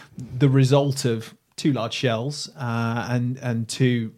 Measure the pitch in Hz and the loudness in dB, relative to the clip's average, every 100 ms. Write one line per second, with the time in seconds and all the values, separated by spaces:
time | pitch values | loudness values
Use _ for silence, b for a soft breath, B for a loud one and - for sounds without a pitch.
0 | B - 127 123 143 135 131 139 139 131 | B -16 -10 2 4 6 6 4 2 0
1 | 123 113 - - _ - 160 131 113 - | -2 -2 -6 -18 _ -2 0 0 -2 -2
2 | 127 113 135 147 - 156 120 117 117 117 | 0 0 -4 -8 -12 -8 -4 -2 -2 -2
3 | 117 123 123 127 123 117 110 - 127 120 | -2 -2 -2 -4 -4 -4 -4 0 2 2
4 | 110 | -4